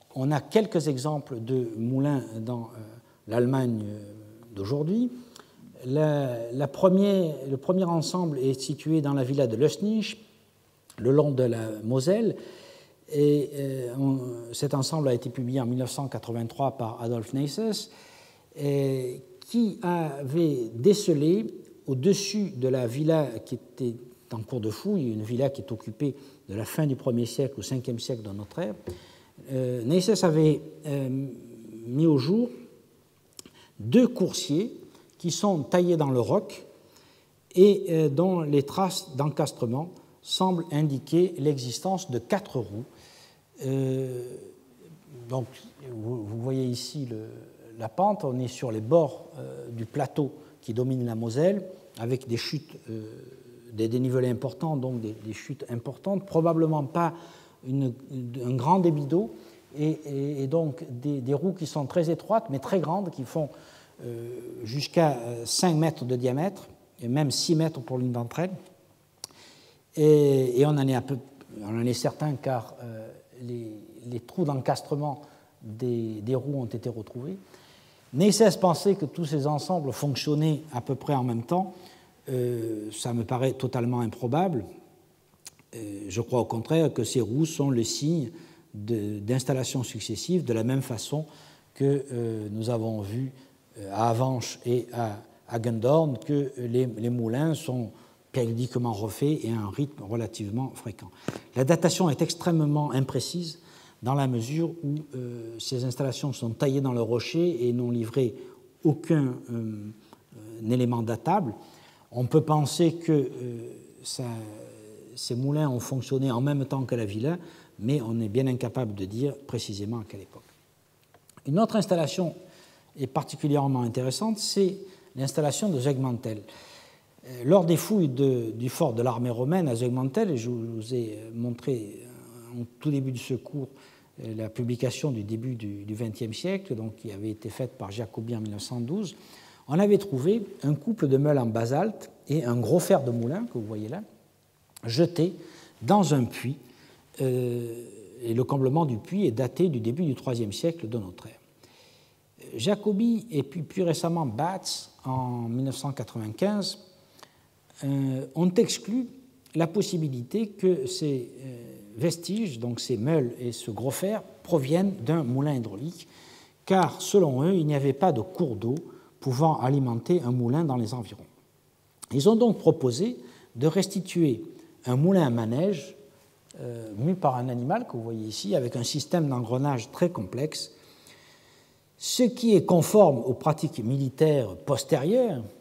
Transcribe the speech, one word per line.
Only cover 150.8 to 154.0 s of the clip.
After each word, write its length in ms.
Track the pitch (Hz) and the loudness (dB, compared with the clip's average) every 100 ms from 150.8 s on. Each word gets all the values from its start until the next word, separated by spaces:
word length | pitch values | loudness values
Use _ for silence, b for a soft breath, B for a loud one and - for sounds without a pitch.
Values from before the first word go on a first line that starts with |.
| 110 | -6
de 80 | 120 | -6
notre 300 | 92 - - | -8 -12 -20
ère. 120 | - _ _ b b b b b b _ _ - 120 | -20 _ _ b b b b b b _ _ -12 -2
Jacobi 720 | 147 202 214 196 233 226 - | 0 2 2 2 2 2 -2
et 140 | 147 | -2
puis 180 | 135 175 | -2 -6
plus 220 | 143 190 | -6 0
récemment 420 | 175 151 | 0 2